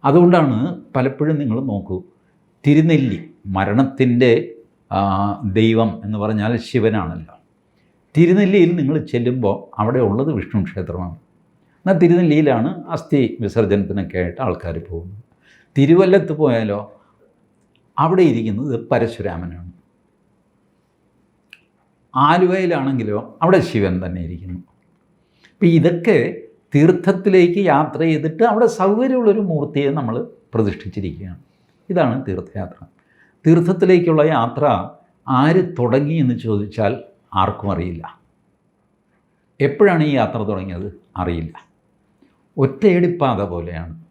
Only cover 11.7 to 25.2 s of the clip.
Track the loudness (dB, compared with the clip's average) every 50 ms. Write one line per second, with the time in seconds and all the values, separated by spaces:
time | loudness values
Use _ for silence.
11.7 | _ _ _ 0 2 4 4 4 4 4 4 2 2 4 4 2 2 2 0 -2
12.7 | -4 -6 -10 -10 -10 -10 -6 -2 0 0 0 0 -2 -4 -6 -4 0 0 0 2
13.7 | 2 0 0 -2 -4 -6 -6 -6 -4 -4 -4 -4 -4 -6 -6 -6 -6 -6 -6 -10
14.7 | -10 -10 -10 -10 -12 -12 -12 -14 -18 -20 -20 _ _ _ _ _ _ _ _ _
15.7 | _ 0 4 4 6 6 6 6 4 2 2 0 -4 0 0 0 2 0 0 -2
16.7 | -4 -6 -6 -12 -18 _ _ _ _ _ _ _ _ _ _ _ _ _ _ _
17.7 | _ _ _ _ _ 0 0 2 4 4 4 4 2 0 -2 -4 -4 -4 -4 -4
18.7 | -6 -6 -4 -2 -2 -2 -2 -2 -4 -8 -8 -8 -8 -8 -10 -10 -12 -14 -16 -18
19.7 | -20 _ _ _ _ _ _ _ _ _ _ _ _ _ _ _ _ _ _ _
20.7 | _ _ _ _ _ _ _ _ _ _ _ _ _ _ _ _ -20 _ _ _
21.7 | _ _ _ _ _ _ _ _ -2 0 2 4 4 4 2 2 0 0 -2 -2
22.7 | -2 -2 -2 -2 -4 -4 -4 -4 -4 -6 -6 -10 -6 _ 2 4 4 4 2 0
23.7 | -2 0 0 0 -2 -4 -4 -6 -8 -8 -8 -8 -10 -12 -14 -14 -14 -14 -14 _
24.7 | _ _ _ _ _ _ _ _ _ _